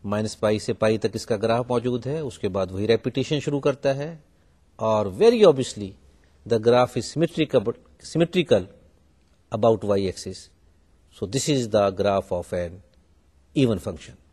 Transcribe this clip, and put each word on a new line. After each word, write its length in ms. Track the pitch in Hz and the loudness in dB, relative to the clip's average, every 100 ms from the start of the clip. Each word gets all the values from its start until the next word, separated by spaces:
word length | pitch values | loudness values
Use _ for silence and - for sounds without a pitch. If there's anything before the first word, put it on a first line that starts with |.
مائنس 360 | 104 104 107 - | -4 -4 -4 -2
پائی 180 | 107 107 | 0 0
سے 140 | - | -2
پائی 260 | 117 110 110 | -2 0 0
تک 100 | 110 | -2
اس 120 | 113 - | -6 -6
کا 100 | 110 | -4
گراف 280 | 113 117 123 | 0 -2 0
موجود 380 | 120 120 123 127 | -4 -2 -4 -6
ہے، 120 | 156 | -8
اس 200 | 147 - | -8 -6
کے 100 | 104 | -4
بعد 180 | 95 95 | -4 -4
وہی 160 | 92 107 | -4 0
ریپیٹیشن 520 | 113 - 123 127 151 | 0 0 -4 -2 -2
شروع 200 | 135 143 | -2 -2
کرتا 360 | 143 135 139 135 | 0 0 -2 -2
ہے، 220 | 147 160 _ _ _ _ _ _ | -6 -12 _ _ _ _ _ _
اور 300 | 110 110 101 | 0 0 0
very 380 | 92 214 240 202 | 4 4 8 6
obviously 440 | 135 127 - 101 98 _ _ _ _ - | 6 0 -6 -12 -12 _ _ _ _ -4
the 100 | 113 | 0
graph 320 | 110 123 123 - | 4 4 2 -2
is 120 | 113 | -6
symmetrical، 500 | - 165 - 156 131 107 - _ _ - | -4 -4 -2 0 0 0 -8 _ _ -8
symmetrical 500 | 160 165 185 165 107 92 - _ _ _ _ _ _ _ | -2 0 0 2 2 0 -16 _ _ _ _ _ _ _
about 320 | 110 117 113 | 0 2 2
y 220 | 104 101 98 | 2 0 0
axis۔ 340 | - - 92 - _ _ _ _ _ _ - | -6 -12 -14 -20 _ _ _ _ _ _ -12
So 60 | 98 | -6
this 300 | 127 143 143 | -4 0 0
is 60 | 120 107 | 2 2
the 160 | 101 92 | 2 2
graph 360 | 101 98 95 90 | 0 0 -2 -6
of 80 | 87 | -4
an 200 | 90 87 92 _ _ _ _ _ _ _ - | -6 -6 -10 _ _ _ _ _ _ _ 0
even 160 | 127 101 107 | 2 0 -4
function۔ 260 | 80 - - _ | -12 -16 -20 _